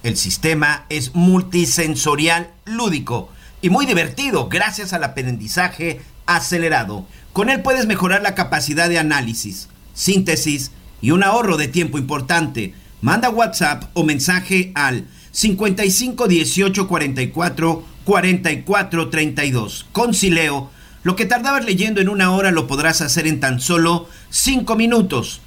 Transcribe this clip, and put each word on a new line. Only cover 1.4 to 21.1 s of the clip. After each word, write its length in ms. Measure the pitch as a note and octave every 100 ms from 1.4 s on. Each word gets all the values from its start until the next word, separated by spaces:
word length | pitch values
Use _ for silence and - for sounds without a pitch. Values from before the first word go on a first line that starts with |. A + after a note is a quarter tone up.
| F#3 F3 E3+ - D#3+ C#3+ D#3 C#3+ D#3+ E3+ E3+ - G#3
lúdico 640 | A3+ A3+ D3 - A#2 - - - -
y 80 | F3
muy 160 | A3+ C4+
divertido 640 | F3+ D3+ C3 C#4 F3+ A#2
gracias 420 | F3 G#3 G#3 F#3+
al 120 | F3
aprendizaje 1000 | C#3 C#3 B2+ A#2 G#2+ F3+ F3+ - E3 C#3 - - -
acelerado. 800 | E3+ - F3 E3 C#3+ G2 G#2 F#2 - -
Con 200 | - A3+
él 100 | C4+
puedes 240 | C4+ C4 A3
mejorar 380 | G#3+ F3+ G3
la 100 | G3+
capacidad 560 | F#3+ F3 D3+ C#3 D3 E3+
de 80 | E3+
análisis, 720 | D#3 C#3+ A2+ A2+ G#2+ F#2+ - - -
síntesis 800 | - - F#3+ F#3 D#3+ D#3 C#3+ - - - -
y 120 | A2
un 120 | F3
ahorro 340 | G3 A3+ A3 D#3
de 100 | D3
tiempo 320 | E3 D#3 C#3+
importante. 760 | C3 C#3+ C3 E3+ D3+ B2+ F#2+ - - -
Manda 280 | A2+ G3+ B3
WhatsApp 540 | A3+ A3 - D#3 C#3 -
o 100 | F3
mensaje 680 | D#3 C#3 F3 F3+ F#3 F#3+ F3+
al 320 | D3 C#3 A#2+ - - -
cincuenta 560 | - A3 F#3+ G#3+ F#3+ G3+
y 60 |
cinco 360 | F#3 B3 - A#3
dieciocho 600 | E3+ C#3 F3+ G3 F#3+ F#3+
cuarenta 340 | E3+ D3 C3
y 60 | B2+
cuatro 580 | D#3 F3 C3 E3 E3 - -
cuarenta 480 | - G3 F#3 F3+ E3
y 120 | C3+
cuatro 460 | - G3+ G3 E3+ D#3
treinta 360 | D#3 D#3 C3+ C#3+
y 60 |
dos. 340 | B2 G2+ - -
Con 240 | G3 A#3 F3+
Sileo, 560 | - E3 D#3 C#3 C3 - - -
lo 120 | F3